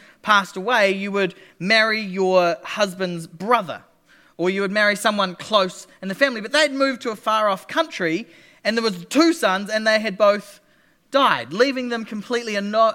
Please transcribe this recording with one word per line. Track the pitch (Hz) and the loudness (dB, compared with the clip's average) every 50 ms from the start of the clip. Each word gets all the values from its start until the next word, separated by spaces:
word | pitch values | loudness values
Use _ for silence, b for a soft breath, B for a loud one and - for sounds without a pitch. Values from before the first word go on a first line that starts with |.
| B B B B | B B B B
passed | - 214 208 196 185 - - | 0 2 2 2 2 0 -6
away, | 190 185 233 254 226 196 196 | -6 -2 0 2 2 2 2
you | 196 190 196 202 | 0 -2 -4 -4
would | 196 196 190 175 B B B B B - | -2 0 -2 -2 B B B B B -6
marry | 170 196 226 220 220 220 214 220 | -2 2 2 4 2 2 0 -2
your | 214 190 180 196 190 185 185 185 175 170 160 - | -4 -6 -2 -2 2 4 4 4 4 4 2 -2
husband's | - - - 208 208 190 180 185 190 175 175 170 165 | -6 -8 -4 -2 -2 -2 -2 -4 -6 -6 -6 -8 -10
brother, | - - 160 185 226 247 226 185 143 110 - - _ _ _ b b b b b b b | -12 -14 -8 0 2 2 2 2 -2 -10 -12 -14 _ _ _ b b b b b b b
or | - 170 185 | -2 -2 0
you | 190 196 | 0 0
would | 202 190 | -2 0
marry | 202 214 208 208 202 | 0 2 2 2 2
someone | 190 - 214 208 208 196 185 170 | 0 0 0 0 0 -2 -4 -4
close | - - - 220 202 190 180 - - - b b b | -10 -4 0 2 2 2 0 -4 -10 -20 b b b
in | 190 196 | -10 -8
the | 190 | -2
family. | - 277 269 240 220 | 0 0 0 0 -2
But | 202 220 | -6 -2
they'd | 277 302 311 285 | 0 0 0 0
moved | 269 269 269 277 254 - | 0 0 0 0 -2 -4
to | - 233 | -6 -8
a | 214 | -8
far-off | - - 220 220 214 214 202 190 185 - | -4 -2 -2 0 2 2 0 0 -2 -6
country, | - - 320 330 311 - - 180 160 165 208 - B B B B B B B | -4 -2 -2 -2 -2 -4 -4 -2 -2 -2 -4 -6 B B B B B B B
and | - 208 226 | -4 -2 0
there | 233 | 0
was | 226 220 185 175 170 | 0 -2 -2 -4 -8
two | - - 277 339 330 | 0 2 4 4 4
sons, | - - 226 196 185 196 208 202 | 4 2 2 0 0 0 -2 -4
and | 214 220 220 | -4 0 2
they | 220 214 214 | 2 2 2
had | 220 214 185 202 | 0 -2 0 4
both | 214 202 208 208 - - - - b b b b b b b b _ _ | 4 4 4 2 -2 -12 -20 -20 b b b b b b b b _ _
died, | - 277 269 214 156 127 113 123 160 | 0 2 4 4 2 0 -2 -2 0
leaving | 220 262 277 254 262 247 240 | 0 2 2 0 -2 -6 -6
them | 240 226 220 | -6 -6 -8
completely | - 220 208 - - 247 240 233 220 208 | -8 -10 -10 -6 -4 -4 -4 -4 -4 -4
ano-, | 202 202 202 214 220 226 220 | -4 -4 0 2 2 2 2